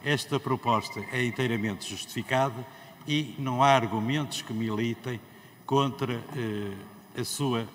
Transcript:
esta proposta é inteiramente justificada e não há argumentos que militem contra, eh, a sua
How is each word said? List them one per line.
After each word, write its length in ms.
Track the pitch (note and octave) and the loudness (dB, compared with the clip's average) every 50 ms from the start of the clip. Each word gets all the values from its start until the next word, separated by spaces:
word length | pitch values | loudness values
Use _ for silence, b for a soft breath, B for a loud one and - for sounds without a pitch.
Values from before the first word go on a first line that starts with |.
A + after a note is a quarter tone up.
| - | 2
esta 360 | C#3+ D3 C3+ - - - C#3 | 2 2 2 2 0 -2 -2
proposta 600 | - C3+ B2+ A#2+ - A#2+ A#2 G#2+ G#2+ - - A2+ G2+ - | 0 0 -2 0 2 4 4 4 2 0 -8 -8 -8 -4
é 120 | - B2+ B2 | -2 0 0
inteiramente 640 | A#2+ A2+ - C3 B2 A#2 A2+ G2+ A2 G2+ F2+ - - | 0 0 0 0 2 2 2 0 0 -2 -4 -6 -10
justificada 760 | - F#2 - - - B2 A2 - C3 C3 C3+ C#3 A#2 A2+ B2 - B B B B B B - - | -8 -10 -10 -8 -6 -6 -2 2 4 4 4 2 0 -6 -10 -12 B B B B B B -6 -2
e 280 | D3 D3+ D#3 C3 - - | 0 0 0 -2 -6 -6
não 240 | C3+ C3 B2+ B2 | -4 -2 2 6
há 140 | C3+ C#3 C#3 | 8 8 8
argumentos 640 | C3+ A#2 A2 G2 A2 G#2+ A#2 C3+ D3+ D3 A#2+ - - | 8 6 4 0 0 0 2 0 0 0 -2 -4 -8
que 120 | - - A#2 | -6 -6 -4
militem 680 | A2 A2+ A2+ A2 G#2 A#2 A#2 A#2 - - C3 B2 G#2+ B B B B B B B B B | -2 0 0 0 0 0 0 -2 -2 -4 -8 -8 -8 B B B B B B B B B
contra, 480 | - C3+ C#3 C#3 C#3 - - C#3 B2 B2 A#2 - - - | 2 4 4 4 4 0 -2 -2 -2 -2 -4 -6 -8 -6
eh, 400 | D3 A#2+ A2 G#2+ G#2 G#2 G2+ G2 G2 G2 - - - - - - - | -4 -4 -2 -2 -4 -4 -6 -8 -10 -14 -16 -18 -20 -20 -14 -8 -6
a 40 | B2 | -6
sua 440 | - - - C#3+ C3+ B2 A#2 A2+ G2 - | -4 -4 -2 0 0 0 0 -2 -4 -10